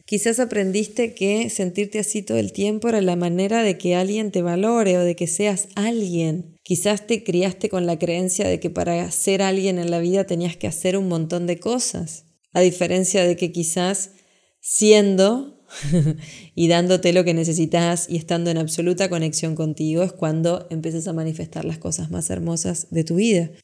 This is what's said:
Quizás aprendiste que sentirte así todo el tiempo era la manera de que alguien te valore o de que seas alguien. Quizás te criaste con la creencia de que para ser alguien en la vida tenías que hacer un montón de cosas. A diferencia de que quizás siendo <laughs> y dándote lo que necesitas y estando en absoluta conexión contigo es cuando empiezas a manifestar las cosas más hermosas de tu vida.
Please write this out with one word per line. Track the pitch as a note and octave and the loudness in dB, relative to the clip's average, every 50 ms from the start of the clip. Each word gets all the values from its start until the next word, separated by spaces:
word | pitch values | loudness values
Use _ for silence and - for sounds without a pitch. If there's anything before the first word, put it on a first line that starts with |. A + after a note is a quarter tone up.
| _ | _
Quizás | - G#3 G3+ - A3+ A3+ A#3+ | -4 -2 0 0 0 2 0
aprendiste | B3+ A#3 A3 G#3+ G3 F#3+ F#3+ G#3 G#3+ G#3 G#3 - A#3+ A3+ A#3 | 0 0 0 0 0 0 0 0 -2 -2 -2 -2 -2 -2 -2
que | - F#3+ G3 G#3 A3 A#3 A3+ | -2 -2 0 0 0 -2 -2
sentirte | A3 - G3 F3+ F3 G#3 G#3 G3+ - G#3+ | -2 -2 -4 -2 -2 -2 -4 -2 -4 -4
así | G#3 - - G#3+ G3 | -4 -4 -4 -4 -4
todo | - A3 A3+ | -2 0 0
el | G#3 F#3+ - | 0 -2 -2
tiempo | - G3 G#3 G#3+ G#3+ A3 A#3 | -2 -2 -2 -2 -2 -2 0
era | A3+ G#3+ | 0 2
la | G3 F#3 F3 | 2 2 0
manera | F3 F3 F3 E3+ F3+ F#3+ G3+ A3 A#3 A3+ | 0 0 0 0 0 0 0 0 2 2
de | G#3 F3+ D#3+ | 0 0 0
que | - F3+ F3 | 0 0 2
alguien | F3+ F#3 F#3+ G3+ A3 A3 G#3 | 2 0 0 -2 -2 -4 -2
te | F#3+ F#3 | -2 -2
valore | F3 F3 E3+ F3+ G3 A3 A#3 A#3 A3 F#3+ F3+ F3+ | 0 0 0 0 0 2 2 2 2 2 2 2
o | |
de | F3+ F3 E3+ | 2 0 0
que | E3+ F3+ E3 | -2 -2 -4
seas | - - G#3 G#3+ G3+ F#3 - - - | -2 0 0 0 0 -2 -4 -6 -4
alguien. | G#3 G3+ A3 A#3 A#3 G#3 F#3 F3 E3+ E3 D#3+ D3+ F3+ E3+ - - _ _ | -2 -2 0 0 -2 -2 -2 -2 0 0 0 -2 -2 -6 -10 -16 _ _
Quizás | - F#3 E3+ - G3+ G#3+ G3+ G#3 | -2 -2 0 2 0 0 0 0
te | - A#3 G#3+ A3+ | -2 -2 -2 0
criaste | - E3+ F3+ F3+ G3 F3+ - - G#3+ | 0 0 2 2 0 0 -2 -4 -2
con | - F#3 F3 | -2 0 0
la | E3+ E3+ D#3 | 0 0 0
creencia | F3+ E3 E3 F3 F#3 F#3 F3+ - G3+ F#3 | 0 0 0 0 0 0 0 0 0 0
de | F3+ F3 | 0 -2
que | - F3 | -2 -4
para | E3+ F3+ F3+ F3 E3+ E3+ F3+ F3 | -4 -2 -2 0 0 0 -2 -2
ser | - - - G3 F#3+ F#3+ | -2 -2 0 2 2 2
alguien | G3 F#3+ F#3+ F#3+ F#3+ G3 F#3 F3 | 2 2 2 2 2 0 0 0
en | E3+ E3+ | 0 0
la | E3+ E3+ | 0 0
vida | E3+ F3 F#3 G3 F#3+ | 0 2 2 2 0
tenías | F#3+ F3+ E3+ F3 F3 E3 | 0 -2 -2 -2 -2 -4
que | - - G3 | -4 -6 -6
hacer | D#3+ - - F#3 F#3 G3 | -6 -2 0 0 0 0
un | G3 F#3 | 0 0
montón | E3+ E3 D#3+ D#3+ F3 F3 F3 | 0 0 -2 -2 -2 -2 -2
de | F3 F3 F3 | -2 -4 -2
cosas. | - G#3 A#3+ B3 B3 - - F3 F3 D#3 - - - _ _ _ _ _ | -2 -2 -2 -2 -2 -4 -4 -6 -8 -8 -10 -14 -20 _ _ _ _ _
A | - F3 | 2 4
diferencia | F#3 F#3 F3 F3+ F3+ E3+ F3+ F#3 F#3+ F3+ - G3+ F3+ | 4 4 4 2 0 0 2 0 2 2 2 2 4
de | F3 F3 | 4 2
que | F3 F#3+ E3+ | 2 -2 -2
quizás | E3 E3+ E3+ E3 - F#3 F3 F#3 G3+ G3 - - - _ _ _ _ _ _ _ _ _ | -2 -2 -4 -2 -2 0 0 0 0 -2 -4 -8 -12 _ _ _ _ _ _ _ _ _
siendo | - - - - G#3+ G#3+ G#3+ G#3+ G3+ G3+ G3 F#3 F#3+ G3+ A3+ B3+ C#4 C#4+ - - _ _ - - | -8 -4 -2 2 6 8 8 8 8 6 4 4 4 4 2 0 -4 -8 -14 -20 _ _ -14 -8
<laughs> | D3 C#3+ D#3 F3 D3 D#3 D3+ D#3 - - - - - - - | -4 0 2 2 2 2 0 -4 -8 -14 -18 -20 -20 -10 -2
y | - E3+ E3 | 0 2 4
dándote | E3+ E3+ F3 F3+ F#3 F3+ - F3 F3 | 4 4 4 4 2 4 4 4 4
lo | F#3 F3 | 6 4
que | F3 E3 | 4 2
necesitas | E3 E3 E3+ D#3 F3 D#3+ D#3 - E3+ E3+ E3+ E3+ E3+ - - | 2 2 0 0 0 0 2 2 2 2 2 0 0 -2 -4
y | F3 E3 | -4 -6
estando | D#3+ E3 F3 E3+ E3+ E3+ | -2 -2 -2 0 0 0
en | E3 D#3+ | 0 0
absoluta | D#3+ D#3 D#3+ - E3 F3 F3+ F3 G3 F#3 | 0 -2 -2 -2 0 0 0 0 0 0
conexión | F3+ E3 D#3+ D#3+ D3+ - - D#3+ D#3+ | 0 0 -2 -2 -2 -2 -4 -4 -2
contigo | D#3 D#3+ D#3 D3+ - D#3 D#3 D#3 E3 F#3 | -2 -2 -2 -2 -2 -2 0 0 0 0
es | F#3 | -2
cuando | F#3 - - D#3 D#3 D#3+ D#3+ E3+ F3 F3+ - - | -2 -2 -2 -2 0 0 0 0 0 -2 -4 -6
empiezas | E3+ D#3+ D#3 E3+ D#3+ E3 D#3+ F#3+ | -8 -6 -6 -4 -6 -4 -6 -4
a | E3 | -4
manifestar | D#3+ D#3+ D#3+ D#3+ E3 E3+ D#3+ - E3 E3 | -4 -4 -4 -4 -6 -8 -10 -8 -8 -6
las | E3+ E3 D#3+ | -6 -8 -6
cosas | - E3+ D#3+ F3 E3+ D#3 | -6 -6 -6 -6 -6 -6
más | F3 F3+ E3 E3+ | -6 -6 -4 -4
hermosas | F3+ F3+ E3 E3 E3 E3 - F#3 F3 - - - | -4 -4 -4 -2 -2 -2 -2 -4 -4 -6 -8 -4
de | E3 E3 D#3+ | -2 -2 -2
tu | D#3+ E3+ | 0 0
vida. | F3 G#3+ A#3 G#3+ F3 E3+ D#3+ - - | 2 4 4 4 2 2 -2 -6 -14